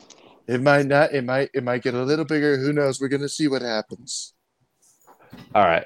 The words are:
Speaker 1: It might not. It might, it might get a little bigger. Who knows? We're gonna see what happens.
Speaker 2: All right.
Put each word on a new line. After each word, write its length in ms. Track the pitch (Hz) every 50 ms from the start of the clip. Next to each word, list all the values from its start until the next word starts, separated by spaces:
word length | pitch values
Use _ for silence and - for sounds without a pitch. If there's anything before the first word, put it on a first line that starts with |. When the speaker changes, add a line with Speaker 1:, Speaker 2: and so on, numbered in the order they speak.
| - _ - _ _ - - _ _
Speaker 1:
It 140 | - 123 123
might 240 | 131 143 143 143 143
not. 260 | 135 143 143 156 - 147
It 100 | 139 123
might, 260 | 123 127 139 139 - -
it 80 | 139 123
might 180 | 123 123 123
get 140 | - 135 120
a 80 | 123 131
little 220 | 131 151 156 160
bigger. 320 | 139 160 151 147 147 143
Who 140 | 131 131 143 151
knows? 280 | 147 143 135 131 -
We're 60 | 139
gonna 200 | 131 139 139 143
see 200 | 139 - - 156
what 160 | 143 135 127 123
happens. 680 | 120 110 107 - - 107 - 127 - - - - - _ _ _ _ _ _ _ _ _ _ _ _ _ _ _ - - _ _ _ - - - - -
Speaker 2:
All 80 | 107 98
right. 200 | 87 82 82 -